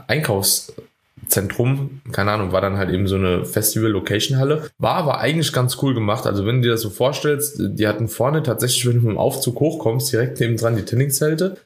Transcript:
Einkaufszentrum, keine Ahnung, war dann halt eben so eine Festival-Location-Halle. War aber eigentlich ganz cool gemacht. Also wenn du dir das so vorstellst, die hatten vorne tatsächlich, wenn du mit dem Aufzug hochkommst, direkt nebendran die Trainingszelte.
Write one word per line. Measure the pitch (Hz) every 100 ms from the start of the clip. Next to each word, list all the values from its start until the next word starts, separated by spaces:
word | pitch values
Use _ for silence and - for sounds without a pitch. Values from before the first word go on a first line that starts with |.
| -
Einkaufszentrum, | 143 151 98 98 - - - - _ _ - - - 95 - 123 139 135 - -
keine | - 101
Ahnung, | 107 95
war | 92
dann | 98 98
halt | 92
eben | 92 98
so | 95
eine | 95 87
Festival-Location-Halle. | - - 107 110 110 98 - 104 - 131 135 151 156 -
War | 110 151
aber | 156 -
eigentlich | 123 160 151
ganz | 131 127 -
cool | 139
gemacht. | 117 104 110 117
Also | 101 98
wenn | 127
du | 120
dir |
das | 113
so | 107
vorstellst, | - 123 147 151 143 - -
die | 98 101 107
hatten | 104 110
vorne | - 120 156
tatsächlich, | 131 107 123 - 120
wenn | 120
du |
mit | 117 101
dem |
Aufzug | - 131 - 120
hochkommst, | 147 156 110 123 127
direkt | 110 127 -
nebendran | 117 113 117 113
die | 92
Trainingszelte. | 117 143 139 156 160 185 185